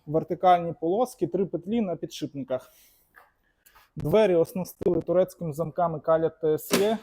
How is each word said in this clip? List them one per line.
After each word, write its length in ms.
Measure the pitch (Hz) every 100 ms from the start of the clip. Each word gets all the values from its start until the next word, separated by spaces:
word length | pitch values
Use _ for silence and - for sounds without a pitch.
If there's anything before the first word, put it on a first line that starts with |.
| 151
вертикальні 680 | 156 156 170 185 175 170 -
полоски, 460 | 165 202 247 - 175
три 200 | 185 180
петлі 340 | 160 180 233
на 160 | 190 160
підшипниках. 760 | 160 - 143 143 123 127 - _ _ _ _ - _ _ _ _ _ - _ 151
Двері 360 | 143 208 208
оснастили 680 | 170 165 185 175 - 180 170
турецькими 520 | 160 175 185 - 165
замками 480 | 143 156 - 170 151
Каля 280 | - 160 160
Т 300 | - 156 151
С 220 | - 190
Е, 180 | 208 220